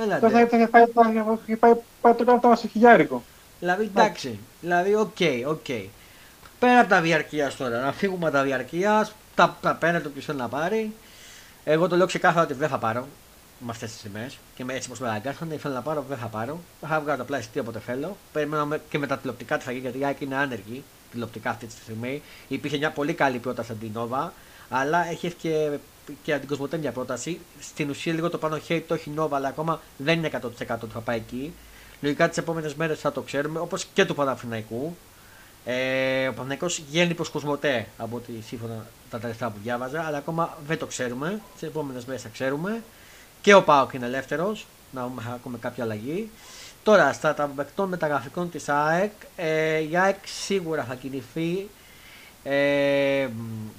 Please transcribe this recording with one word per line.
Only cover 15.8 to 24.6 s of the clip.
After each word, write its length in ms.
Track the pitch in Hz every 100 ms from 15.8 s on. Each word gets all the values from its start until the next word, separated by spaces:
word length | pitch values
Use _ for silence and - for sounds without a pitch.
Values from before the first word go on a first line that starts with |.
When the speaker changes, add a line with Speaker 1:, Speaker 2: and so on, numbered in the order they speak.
Speaker 1:
πάρω, 240 | 143 151 131
δεν 80 | 135
θα 80 | 113
πάρω. 320 | 110 117 170 170 -
Θα 180 | 151 156
βγάλω 180 | 147 139
τα 60 |
απλά 140 | 120 139
εισιτήρια 240 | 110 147
όποτε 180 | 113 107 -
θέλω. 320 | 127 160 208 -
Περιμένω 320 | 156 147 151 147
με, 160 | 151 -
και 80 | 151
με 100 | 139
τα 100 | 135
τηλεοπτικά 400 | 131 110 120 151
τι 60 |
θα 80 | 135
γίνει, 120 | 123
γιατί 160 | 127 127
οι 40 | 139
αεκ 160 | 139
είναι 140 | 139 135
άνεργοι 480 | 143 113 107 123 147 - -
τηλεοπτικά 380 | 117 113 113 123
αυτή 160 | 113 113
τη 60 |
στιγμή. 500 | - - 110 123 143 - - -
Υπήρχε 300 | 135 147 143
μια 140 | 151
πολύ 220 | 147 147
καλή 240 | - 143 123
πρόταση 340 | 127 120 113
από 100 | 113
την 100 | 113 110
Nova, 340 | 117 131 170 - - -